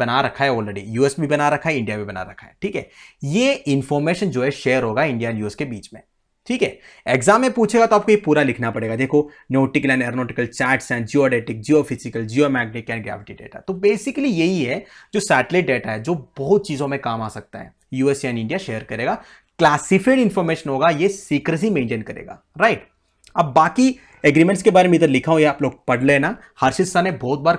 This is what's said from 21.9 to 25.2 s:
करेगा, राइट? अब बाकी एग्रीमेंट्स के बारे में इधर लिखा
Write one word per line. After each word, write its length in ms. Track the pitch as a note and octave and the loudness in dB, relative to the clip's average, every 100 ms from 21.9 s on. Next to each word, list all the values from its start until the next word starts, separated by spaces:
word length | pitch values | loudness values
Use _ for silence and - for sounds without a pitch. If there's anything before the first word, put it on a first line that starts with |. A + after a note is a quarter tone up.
| A2+ | -4
करेगा, 400 | - - - - _ - | -8 -14 -16 -20 _ -2
राइट? 300 | A3 E3+ - _ _ _ _ F#3 | 0 0 -8 _ _ _ _ -2
अब 180 | D#3 C3+ | 2 2
बाकी 320 | D#3+ - C4 B3+ _ _ | 2 4 2 2 _ _
एग्रीमेंट्स 400 | D3+ D#3 E3+ F#3+ | 2 6 4 4
के 80 | G#3+ | 4
बारे 180 | F3+ F#3 | 6 6
में 80 | E3 | 6
इधर 120 | D#3+ | 4
लिखा 220 | C3 | 4